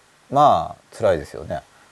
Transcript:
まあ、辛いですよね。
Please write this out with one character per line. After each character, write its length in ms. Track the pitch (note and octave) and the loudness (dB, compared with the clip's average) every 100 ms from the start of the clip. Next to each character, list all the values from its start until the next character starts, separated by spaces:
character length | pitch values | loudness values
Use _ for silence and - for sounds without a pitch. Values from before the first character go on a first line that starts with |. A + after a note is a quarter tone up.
| _ _ - | _ _ -6
ま 460 | C#3 D3 F#2 D#2+ - | 2 4 4 -2 -10
あ、 180 | _ - | _ -4
辛 180 | A2 | 0
い 40 | E2+ | 0
で 60 | |
す 100 | C#2 | -4
よ 100 | - | -12
ね。 180 | D2+ D2+ - _ _ | -10 -12 -12 _ _